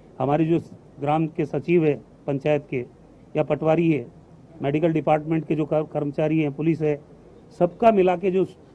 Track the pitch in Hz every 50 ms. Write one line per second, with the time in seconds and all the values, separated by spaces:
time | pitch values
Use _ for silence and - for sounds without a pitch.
0 | - - - - 131 135 143 160 160 156 170 160 165 - - - - - - -
1 | 139 143 151 160 165 156 - - 156 143 - 147 - - 175 175 156 151 139 113
2 | - - - - - 147 147 139 - 151 151 143 147 - 143 127 120 120 - -
3 | - - - - - - - 151 147 135 151 - 156 160 160 170 170 165 156 131
4 | 117 - - - - - - - - - - - 139 139 123 156 170 165 160 156
5 | 135 165 151 156 151 156 165 160 160 - 160 151 156 - 160 151 156 156 - 147
6 | 147 147 147 - 156 156 160 160 151 147 143 151 151 165 160 156 156 151 147 143
7 | - - - - - - - - - - - - 180 175 - - 233 226 220 196
8 | 180 180 180 175 196 190 180 190 180 - - - - -